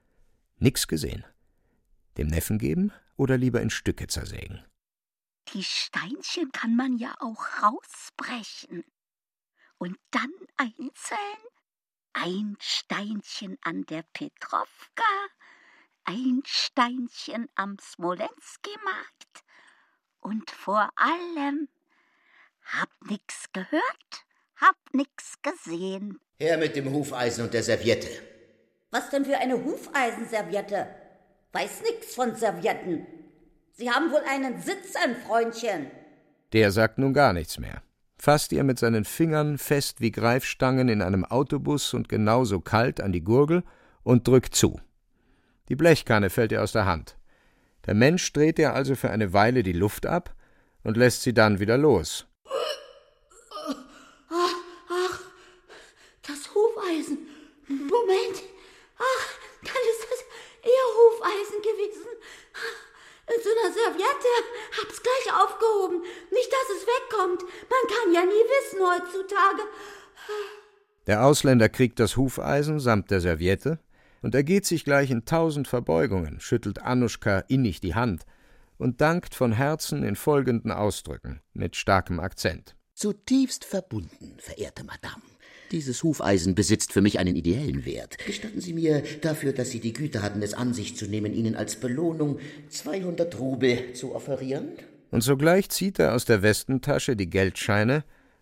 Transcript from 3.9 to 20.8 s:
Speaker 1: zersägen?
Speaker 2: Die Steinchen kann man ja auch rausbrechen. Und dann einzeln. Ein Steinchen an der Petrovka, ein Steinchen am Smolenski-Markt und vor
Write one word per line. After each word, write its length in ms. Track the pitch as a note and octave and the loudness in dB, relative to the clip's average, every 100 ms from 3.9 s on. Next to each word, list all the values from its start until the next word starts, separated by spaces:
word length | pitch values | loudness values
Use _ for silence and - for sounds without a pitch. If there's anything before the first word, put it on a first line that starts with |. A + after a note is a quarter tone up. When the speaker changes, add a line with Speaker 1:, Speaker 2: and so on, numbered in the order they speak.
| - - | -6 -6
Speaker 1:
zersägen? 580 | - C2+ - - - _ _ _ _ _ _ _ _ - | -8 -8 -12 -14 -16 _ _ _ _ _ _ _ _ -12
Speaker 2:
Die 100 | G3 | -10
Steinchen 880 | F3+ - - - F3+ D4 - - C#4 | -6 -6 -6 -6 -8 -10 -8 -6 -6
kann 240 | - A3+ A#3 | -4 0 0
man 220 | C4 A#3+ | 0 -2
ja 180 | - - | -6 -10
auch 260 | A#3 A3 - - | -10 -8 -10 0
rausbrechen. 1200 | G#3 D4 - - - - C4+ A#3+ G3 - - F3 - _ _ _ _ _ _ _ _ - | 0 0 -12 -20 -18 -12 -10 -10 -12 -16 -14 -14 -14 _ _ _ _ _ _ _ _ -12
Und 200 | F3+ G3 - | -10 -12 -8
dann 200 | A#3 B3 F#4 - - | -6 -6 -10 -14 -8
einzeln. 600 | B3 - B3+ - - G#4+ G4+ G#4+ A4+ _ _ _ _ _ _ | -8 -8 -14 -12 -10 -8 -8 -12 -18 _ _ _ _ _ _
Ein 440 | - E3+ F#3 G#3 G#3 | -8 -4 -4 -6 -8
Steinchen 1000 | - - - F3+ G#3 G#3+ - - F#3+ F#3+ | -6 -6 -4 -6 -6 -8 -10 -14 -12 -10
an 240 | E3 F#3 - | -8 -8 -8
der 180 | D#3+ - | -10 -10
Petrovka, 920 | - C#4+ - - - - - - - A4+ G4 G4+ _ - - _ _ _ _ | -12 -12 -14 -4 -4 -4 -12 -14 -2 0 0 -6 _ -20 -20 _ _ _ _
ein 380 | - G3+ C4 B3+ - | -8 -4 -2 -2 -2
Steinchen 1040 | - - - A#3+ B3+ A#3+ - - A#3 A#3 - | -4 -4 -2 -2 -2 -10 -12 -12 -10 -10 -8
am 220 | G3+ G3 | -8 -10
Smolenski-Markt 1700 | - - F3 F3 - - - - G4+ G#4 G4+ - - _ - - _ _ _ _ _ _ _ _ | -16 -8 -6 -6 -8 -12 -20 -18 -16 -10 -8 -8 -12 _ -20 -20 _ _ _ _ _ _ _ _
und 320 | F#3+ G#3+ - | -8 -8 -8
vor 380 | - - G#3+ | -12 -2 0